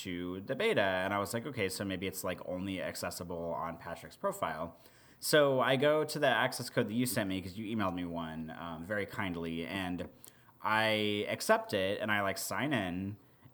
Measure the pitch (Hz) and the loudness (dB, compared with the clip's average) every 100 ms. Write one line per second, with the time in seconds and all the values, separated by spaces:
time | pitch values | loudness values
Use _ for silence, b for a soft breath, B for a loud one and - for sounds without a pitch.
0 | 95 87 90 95 101 135 220 151 98 92 | -6 -4 -4 -6 -6 0 2 4 4 2
1 | 98 101 98 117 143 123 95 - 98 90 | 2 0 0 -4 -4 -2 -2 -2 -4 -2
2 | 95 - 95 87 - 90 98 95 78 - | -4 -4 -4 -4 -6 -6 -4 -4 -4 -4
3 | 92 - 87 85 85 69 82 82 90 82 | -6 -6 -6 -6 -4 -4 -4 -8 -10 -10
4 | 82 - 202 - 82 78 85 - B B | -12 -6 -4 -2 -4 -2 -6 -10 B B
5 | B B - 156 143 131 120 135 147 156 | B B 4 6 8 6 4 6 6 4
6 | 151 156 139 113 127 - 120 131 104 117 | 2 2 4 4 2 0 0 0 2 2
7 | 123 123 98 92 92 98 104 113 95 90 | 2 0 0 -2 -4 -6 -4 0 0 0
8 | 87 85 80 80 78 - 85 82 85 104 | -4 -4 -6 -6 -8 -8 -8 -8 -4 -4
9 | 95 - 95 85 82 82 78 95 90 87 | -2 -2 -2 -2 -4 -4 -4 -4 -2 -4
10 | 87 B B B B - 104 110 110 107 | -8 B B B B -6 2 4 4 4
11 | 104 104 - 110 - 220 - 101 95 104 | 2 0 0 -2 2 2 4 2 2 0
12 | 107 104 98 95 - 98 143 123 92 90 | 2 2 2 -2 -2 -2 0 0 0 -2
13 | 98 107 B B B | -4 -8 B B B